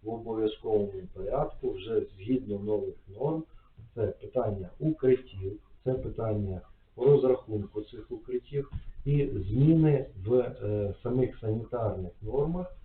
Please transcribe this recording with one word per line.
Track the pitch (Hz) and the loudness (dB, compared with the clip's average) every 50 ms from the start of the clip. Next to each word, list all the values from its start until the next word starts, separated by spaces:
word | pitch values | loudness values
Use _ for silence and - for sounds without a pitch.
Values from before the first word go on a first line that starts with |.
| - | -6
в | 107 | -6
обов'язковому | 113 113 113 113 113 110 110 107 - - - 117 107 104 101 98 - 95 90 - - | -6 -6 -6 -4 -2 2 2 0 0 -2 -2 2 4 4 2 2 -4 -8 -10 -10 -10
порядку, | 95 - 101 117 139 151 - - - - 123 | -8 -4 -2 0 0 0 -2 -4 -4 -4 -4
вже | 107 98 98 110 113 107 101 - - 98 | -4 -4 -6 0 0 0 0 -2 -10 -14
згідно | 98 113 131 127 113 104 104 101 | -2 0 0 0 0 -2 -4 -4
нових | 101 104 107 101 98 95 92 - - - 95 101 | -2 0 0 0 -2 -4 -8 -10 -16 -18 -10 -4
норм. | 127 151 160 160 160 _ - - _ _ _ - - - _ | -2 -2 0 -2 -4 _ -14 -20 _ _ _ -20 -20 -14 _
Це | 120 110 98 | -2 -2 -2
питання | - - - - - 127 120 110 101 98 92 87 - - | -2 -4 -12 -4 -2 0 0 0 -2 -4 -8 -12 -10 -2
укриттів, | - 156 156 - - 127 127 127 - - - 98 95 95 104 - - _ - - _ | 0 0 0 4 6 4 4 4 2 -6 -12 -8 -6 -6 -8 -8 -14 _ -20 -6 _
це | 127 131 | -2 -2
питання | 127 113 110 - - 113 110 107 104 101 95 92 90 - - - _ _ _ _ - | -2 -2 -6 -6 -4 -2 -2 0 -2 -2 -2 -4 -6 -10 -14 -20 _ _ _ _ 2
розрахунку | 120 135 147 139 127 127 127 - - - 107 104 101 101 - 104 | 6 8 8 8 8 6 2 2 0 -6 -6 -6 -6 -4 -8 -8
цих | 107 - 92 - 107 - | -8 -8 -12 -16 -12 -12
укриттів | 123 110 - - 123 123 - - 143 143 139 135 - - - - - - - | -12 -12 -8 -4 -6 -6 -4 -4 -6 -6 -6 -4 -8 -10 -10 -10 -12 -8 -2
і | 143 143 147 143 - | 0 2 2 2 0
зміни | 107 101 90 95 107 123 139 156 165 160 156 151 143 135 135 - - 98 92 | -2 -4 -4 -2 2 4 6 6 8 8 6 6 4 4 2 -2 -10 -10 -2
в, | 104 120 | 2 2
е, | 127 120 - - - 98 104 104 104 101 98 92 - - | 4 2 2 -4 -6 -4 -2 0 0 0 -2 -4 -6 -4
самих | 123 123 127 127 117 - - | -2 0 2 0 0 -2 -6
санітарних | - 110 107 113 113 - - 120 113 107 92 92 92 90 - - | -4 -2 -2 -2 -4 -4 -4 -2 -2 -2 -2 -4 -6 -8 -10 -10
нормах | - 107 117 139 143 156 170 180 180 180 - - - | -10 -4 -2 0 0 0 -2 -4 -6 -8 -10 -16 -18